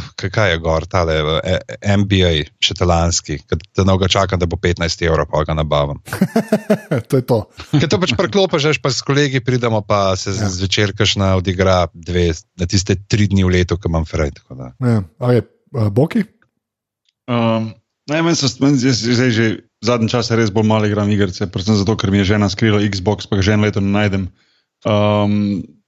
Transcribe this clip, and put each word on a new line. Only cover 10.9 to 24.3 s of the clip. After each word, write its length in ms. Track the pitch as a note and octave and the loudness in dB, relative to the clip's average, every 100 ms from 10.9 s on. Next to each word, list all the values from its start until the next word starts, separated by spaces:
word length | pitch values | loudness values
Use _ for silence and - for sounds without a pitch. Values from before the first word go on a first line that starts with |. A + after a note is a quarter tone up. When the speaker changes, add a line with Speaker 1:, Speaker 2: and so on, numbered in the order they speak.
Speaker 1:
kakšna 400 | G2 G#2 - F#2+ | 0 0 2 2
odigra 480 | F#2+ F#2 F2+ F#2+ F#2 E2+ | 2 0 0 2 2 0
dve, 400 | E2+ E2 F2+ F2 D#2 - | -4 -4 0 0 -2 -8
na 100 | - | -8
tiste 320 | F2+ G2+ F#2+ G2 | -2 -2 0 -4
tri 280 | - G#2+ G#2 | -2 0 2
dni 180 | G2 | 2
v 80 | F#2 | 2
letu, 240 | F2+ F2 E2+ | 2 0 -2
ke 100 | - | -2
imam 180 | E2 | -4
fraj, 280 | D#2+ D#2+ D2+ | -4 -4 -4
tako 220 | C2+ _ C2 | -6 _ -16
da. 160 | B1+ - | -16 -4
Speaker 2:
Ja. 240 | B2+ A2+ F#2 _ | 0 0 -2 _
A 140 | B2 | 0
je, 120 | B2 - _ _ | 2 0 _ _
a, 160 | C3+ G#2+ | -2 0
Boki? 340 | G2 D#3 A#3+ F#3+ _ _ _ _ _ _ _ _ _ - | 2 0 0 -4 _ _ _ _ _ _ _ _ _ -4
Speaker 3:
Ehm, 400 | A#2+ A#2 A2+ A2 G2 _ _ - | 0 2 0 -4 -10 _ _ -6
ne, 100 | D3+ | 0
meni 160 | E3 | 0
se, 140 | E3 C3+ | 2 0
meni, 240 | - C#3 C#3+ | 0 2 2
jaz 240 | B2 A#2 | 2 0
zdaj 280 | A2+ A#2+ B2+ | 0 2 2
že 160 | A2 A2+ G2+ - _ | 2 0 -2 -10 _
zadnji 300 | G#2+ A#2+ A2 | -2 0 0
čas 220 | B2 A2 | 0 0
res 180 | A2+ A2+ | 0 2
bolj 160 | G2 | 2
malo 220 | G#2+ A2 G#2+ | 2 2 2
igram 200 | G2+ G#2 | 0 0
igrice, 380 | G#2 G2 F2+ | 0 0 -2
predvsem 320 | G2 G2 F#2 G#2+ | -6 -4 0 2
zato, 160 | G2 | 2
ker 140 | A2 F#2+ | 0 2
mi 100 | G2 | 2
je 120 | F#2+ | 2
žena 180 | G#2+ G2+ | 2 0
skrila 320 | G#2 A2+ G#2 | 0 2 2
Xbox, 440 | G#2 G2 F#2 G2+ - | 0 -2 -2 -2 -2
pa 100 | G2+ | 0
ga 60 | |
že 100 | F#2+ | 2
eno 100 | G#2+ | 2
leto 180 | G#2+ G#2 | 2 0
ne 120 | G2 | -2
najdem. 320 | G2+ G#2 F#2+ F#2 | 0 0 -2 -6